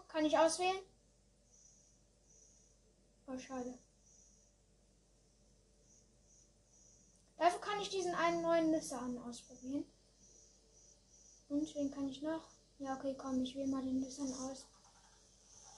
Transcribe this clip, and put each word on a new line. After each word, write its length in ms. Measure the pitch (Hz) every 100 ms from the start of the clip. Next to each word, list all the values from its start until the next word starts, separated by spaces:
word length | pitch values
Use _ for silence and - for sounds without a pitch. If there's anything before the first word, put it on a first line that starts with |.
| -
Kann 160 | 320 302
ich 120 | 311
auswählen? 440 | 320 320 370 381 - - - - - _ - - - - - - - - - - - - - - - - - - -
Oh, 100 | 254
schade. 400 | - 262 247 254 - _ - - - - - _ - - - - _ - - - - - - - - - - - - - - - - - - - - - - -
Dafür 240 | 330 403
kann 180 | 415 403
ich 100 | 381
diesen 260 | 381 349 302
einen 260 | 339 339
neuen 300 | 330 330 320
Nissan 460 | 311 - 254 247 247
ausprobieren. 680 | 240 240 - 247 254 285 - - - - - - - - - - - - - - - - -
Und 260 | 285 311 294
wen 160 | 277
kann 180 | 277 277
ich 120 | 262
noch? 200 | 302 320 - - - -
Ja, 160 | 269 269
okay, 180 | 277 262
komm, 280 | 269 254
ich 120 | 254 269
wähle 120 | 269
mal 160 | 269
den 160 | 262 262
Nissan 340 | 269 - 269 254 262
aus. 160 | 262 - - - - - - - - - - -